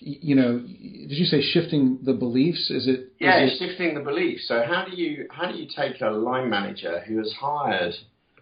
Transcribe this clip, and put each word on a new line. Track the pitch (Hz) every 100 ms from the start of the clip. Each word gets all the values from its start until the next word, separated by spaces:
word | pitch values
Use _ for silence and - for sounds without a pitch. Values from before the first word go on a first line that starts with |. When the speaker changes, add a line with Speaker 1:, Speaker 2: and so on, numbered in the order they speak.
Speaker 1:
y-, | 151 139
you | 143 135
know, | 123 120
did | - - - - 143 143
you | 175
say | 147
shifting | - 170 165 151 131 127
the | 127
beliefs? | 120 123 123 165 160 -
Is | 139 123
it, | 127
is | - -
Speaker 2:
Yeah, | 180 175
Speaker 1:
it | 131
Speaker 2:
it's | -
shifting | 180 - 170
the | 147
beliefs. | 143 165 175 - -
So | - 160
how | 180 185
do | 180
you, | 165 143 -
how | 147 185
do | 175
you | 151
take | 156 131 -
a | 113
line | 107 120 127 123
manager | 101 98 98 92 87 110
who | 110
has | 107 -
hired, | 139 147 95 95 87 - - _ _ _